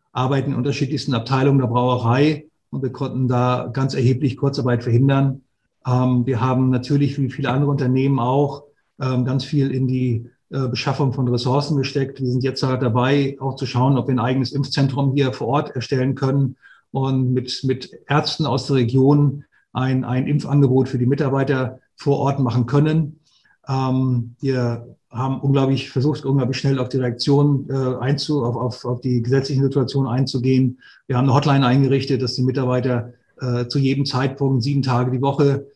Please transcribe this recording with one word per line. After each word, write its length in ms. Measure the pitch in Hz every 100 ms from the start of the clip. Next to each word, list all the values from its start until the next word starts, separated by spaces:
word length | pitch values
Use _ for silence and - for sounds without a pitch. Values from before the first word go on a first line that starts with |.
| _
arbeiten 400 | - 127 139 123
in 60 | 120
unterschiedlichsten 560 | 131 - 127 131 -
Abteilungen 460 | 120 113 131 143 139
der 80 | 123
Brauerei. 800 | 120 123 120 113 127 151 156 - _ -
Und 140 | 139
wir 80 | 131
konnten 380 | - 143 127 127
da 400 | 123 123 123 -
ganz 220 | 120 135
erheblich 420 | - 123 127 147 -
Kurzarbeit 480 | 139 139 120 117
verhindern. 580 | 120 117 139 139 139 131 _ _ _ _ 123
Ähm, 380 | 127 127 123 123
wir 160 | 123
haben 280 | 127 127 131
natürlich, 480 | 127 123 143 139 -
wie 120 | 131
viele 200 | - 135
andere 220 | 131 143
Unternehmen 480 | 135 127 127 135 135
auch, 440 | 120 135 143 - - _ _ -
ähm, 220 | 135 127
ganz 220 | 127 135 -
viel 260 | 151 135
in 160 | 131 131
die, 400 | 127 127 113 117 _ _
äh, 160 | 139 131
Beschaffung 440 | 117 - - 139
von 160 | - 127
Ressourcen 480 | 120 127 139 143 147
gesteckt. 460 | 131 143 131 -
Wir 80 | 131
sind 140 | 123
jetzt 180 | 131 127
halt 200 | 135 127
dabei, 540 | 127 117 123 143 135 -
auch 160 | 135 -
zu 100 | 123
schauen, 320 | 120 127 135
ob 100 | 117
wir 80 | 127
ein 40 |
eigenes 320 | 120 131 123
Impfzentrum 640 | - - - 135 120 139
hier 200 | 139 131
vor 140 | - 113
Ort 280 | 139 151 -
erstellen 400 | 113 135 131 131
können 420 | 135 139 139 - - - _
und 420 | 139 135 135 127
mit, 300 | 127 120 -
mit 280 | 135 131 - - -
Ärzten 380 | 143 151 - 151
aus 220 | 131 -
der 100 | 135
Region 640 | 120 131 131 147 147 143 - _ _
ein, 300 | - 131 131
ein 240 | 107 127 139
Impfangebot 600 | 147 - 143 139 131 131
für 120 | 123
die 80 | 120
Mitarbeiter 720 | 135 143 135 135 135 123 - _ -
vor 240 | - 139
Ort 200 | 135 127
machen 280 | 127 113 120
können. 520 | 143 151 160 147 - _ _ _ _ -
Ähm, 680 | 131 131 131 131 120 113 -
wir 560 | 135 127 120 113 - - _
haben 300 | 113 131 131
unglaublich 500 | 139 139 135 135 -
versucht, 360 | 127 139 127 135
unglaublich 320 | 139 123 135
schnell 200 | 139 135
auf 120 | 120
die 80 | 135
Reaktion, 680 | 123 117 - 139 147 139 -
äh, 40 |
einzu-, 720 | 135 131 123 123 143 - 151
auf, 120 | 120 120
auf, 300 | 120 - 123
auf 160 | 123
die 200 | 131 123
gesetzlichen 420 | 117 135 131 135
Situationen 480 | 135 139 127 135 131
einzugehen. 680 | 123 135 131 123 131 131 127 - - -
Wir 100 | 123
haben 60 |
eine 100 | 135
Hotline 320 | 135 143 139 127
eingerichtet, 560 | 131 135 135 - 131
dass 140 | 120 -
die 80 |
Mitarbeiter, 720 | 127 131 127 127 127 120 117 - _ -
äh, 260 | 127 120 120
zu 120 | 143
jedem 260 | 135 139 135
Zeitpunkt, 560 | 127 135 139 139 135
sieben 200 | 113 143
Tage 300 | 131 123 127
die 100 | 123
Woche, 460 | 139 139 143 139 -